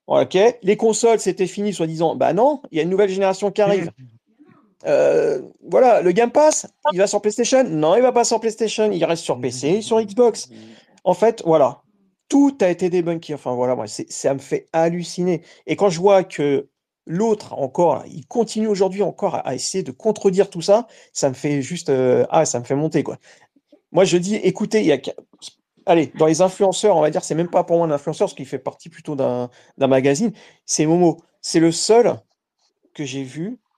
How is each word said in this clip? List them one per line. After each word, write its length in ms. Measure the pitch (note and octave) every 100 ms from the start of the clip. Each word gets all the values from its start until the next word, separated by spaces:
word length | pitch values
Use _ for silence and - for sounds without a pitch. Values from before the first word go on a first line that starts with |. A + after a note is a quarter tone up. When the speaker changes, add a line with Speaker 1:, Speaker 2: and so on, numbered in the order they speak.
| -
Speaker 1:
Ok, 300 | C#3+ C3+ F3+ A3 A#3+
les 160 | F#3+ G#3
consoles, 420 | A3+ G#3+ A#3 A3
c'était 280 | G3+ F3 F3+
fini, 260 | - G#3
soi-disant. 420 | F3+ E3 D#3+ E3 -
Bah 180 | C3
non, 280 | E3 B3+ C#4+ -
il 60 | D#3+
y 20 |
a 40 |
une 60 | E3
nouvelle 200 | F#3+ G#3
génération 420 | F#3 G3 F#3+ G#3
qui 100 | G3
arrive. 240 | G3+ G3 - -
Speaker 2:
Mm. 60 | B2+ A2+ _ _ D4 _ _ _ -
Speaker 1:
Euh, 560 | C#3+ D3 D#3 D3+ D3 - _ A2+
voilà, 300 | G3 B3+ G#3+
le 100 | F3
Game 200 | F3 A#3+
Pass, 360 | B3+ D4+ D#4 - _ -
il 60 | F3
va 100 | G3+
sur 140 | G3+
PlayStation ? 420 | G#3+ G#3 A#3 C4
Non, 320 | A#3+ D#3+ D#3 G3+
il 60 |
va 100 | B3+
pas 140 | A#3+ A3+
sur 160 | A3+
PlayStation, 500 | A3+ G#3+ A3 - G#3+
il 140 | F#3 D#3+
reste 180 | E3
sur 160 | - C3
P 100 | B2+
C 180 | B2+ C3+
et 120 | G3
sur 200 | G#3+ A3+
Xbox. 480 | G#3+ G3+ A#3+ - -
Speaker 2:
Mm. 40 | A2+ A2 - _ _ -
Speaker 1:
En 80 |
fait, 280 | F3+ A3 A3+ E3+
voilà, 380 | D#3 C3 - _ _ _ _ -
tout 300 | C#4+ C#4+ C#4
a 80 | F#3
été 220 | F3 F#3
débunké. 440 | F3+ E3+ E3 E3
Enfin, 200 | D3 C3+
voilà, 220 | B2 B2 B2
moi, 120 | A2
c'est, 240 | - -
ça 220 | - C#3+
me 60 | C#3
fait 280 | - D3 -
halluciner. 680 | E3 E3+ F3 E3 - F3+ E3 - _ -
Et 100 | D3+
quand 100 | G3
je 140 | E3
vois 240 | G3 G3 F#3
que 420 | - D3 C#3 - _ _ _ -
l'autre, 480 | E3 A3+ G#3+ -
encore, 500 | - C3+ - E3+ C3 -
il 200 | - -
continue 400 | B3 A3 A3 A3
aujourd'hui 360 | G3 F#3+ F#3+
encore 320 | F3+ - G3 -
à, 40 |
à 160 | - -
essayer 300 | - F#3+ D3
de 60 |
contredire 580 | B2+ A3 G#3+ G3+ F#3 F#3+
tout 120 | F3
ça, 260 | E3 G#3 B3 - _
ça 160 | - C#3+
me 40 |
fait 280 | B2+ D3+ C#3+
juste, 280 | B2+ F3 -
euh, 360 | C3+ B2+ B2 B2
ah, 140 | E3
ça 160 | D3+ A#2+
me 60 | A#2+
fait 100 | C3+
monter, 280 | D#3 D#3+
quoi. 140 | - - _ _ _ _ _ _ _
Moi, 100 | D#3+
je 140 | F#3+ F3+
dis, 180 | F3 G#3+
écoutez, 460 | - F3+ G#3 A3
il 60 | G3+
y 40 |
a 60 | -
qu'à-, 180 | - - - _ - _ _ _ -
allez, 260 | E3+ C3+ -
dans 80 | D#3+
les 160 | D#3+
influenceurs, 560 | F#3 F#3 G3 F#3 G#3+ F3
on 40 |
va 80 | D#3
dire, 140 | F3
c'est 120 | - D#3+
même 140 | E3+
pas 140 | F#3
pour 140 | F3+ E3+
moi 100 | E3
un 40 |
influenceur, 360 | C#3+ - D3+ G3+
parce 80 | -
qu'il 120 | C3+
fait 120 | C3+
partie 300 | C3 - -
plutôt 260 | - - C#3+
d'un, 340 | B2+ B2 B2 _ _ -
d'un 100 | C3+
magazine, 460 | C3+ C3+ C#3+ A3+ - - _ -
c'est 200 | - D3+
Momo. 360 | E3+ F3 D3+ _ _
C'est 200 | - E3+
le 100 | E3
seul 480 | E3 - A3+ A3+ A#2 _ _ _ _ _ _ _
que 100 | - C#3+
j'ai 180 | C3+
vu, 360 | C3 C#3+ F#3 B3 _